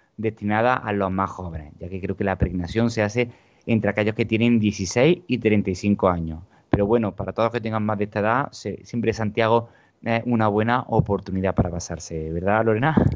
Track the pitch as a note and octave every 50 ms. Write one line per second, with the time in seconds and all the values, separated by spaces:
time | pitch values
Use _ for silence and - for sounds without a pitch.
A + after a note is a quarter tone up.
0 | _ _ _ - G#2+ A2+ G#2+ - G#2 G#2 G#2+ G#2+ A2+ B2 B2+ - - A2+ G2+ G2+
1 | G2 F#2+ F#2 F#2+ F#2+ F#2+ - - F#2 F2 D#2+ D#2+ D2 D2+ E2+ - F#2+ F2 F#2+ F#2+
2 | F2 F#2 F2+ - G2+ G2 F#2+ - - F2+ F2+ F#2 F2+ E2+ - A2+ A2+ A#2 A#2 A2+
3 | G#2+ G#2 G2+ B2 B2 A#2+ A#2 _ _ _ _ _ - - A#2 A2+ G2+ G2+ G2 -
4 | G#2+ G#2+ A2 - A#2 - A2+ G#2+ A#2 A#2+ A#2+ A#2 G#2 G#2 G2+ - G2 F2 - B2
5 | B2+ D#3 F3+ F3 - - B2+ A#2+ A#2+ A2 G#2 G#2 F#2 G2+ F#2 - - G#2 G2+ G2
6 | - F#2+ F2 E2+ E2 D#2+ D#2+ D#2+ F2+ - _ _ _ - - G2 G2+ G2+ A2+ A#2+
7 | A2+ G2+ F#2 - G2+ F#2 F#2+ - A2 A#2 A2+ A#2+ G#2 A2+ A2 A2 G#2 G#2+ G#2+ G2+
8 | G#2 G2+ - G#2+ G2+ G#2+ A#2 C3 C#3+ - - - - G#2 F#2 - - - - A#2+
9 | A2+ A2+ G#2 G#2+ A2 G#2 G#2 - A2+ A2 A2+ A#2 A2+ - - _ _ _ _ _
10 | - A#2 A#2 A#2 A#2 A#2+ A#2+ A2+ A2 G#2+ G2+ G#2 G#2+ A#2 A#2+ B2+ B2+ - - A2
11 | - - G2+ F#2+ - - F#2 F#2+ F#2+ F#2+ F2 - F#2 F2+ E2+ F2+ - - E2+ D#2+
12 | - - E2 D#2+ D#2 D#2 D#2+ E2+ F2 G2 G#2 A2 A2+ A2+ A2 G#2+ B2+ D3+ D3+ -
13 | - - -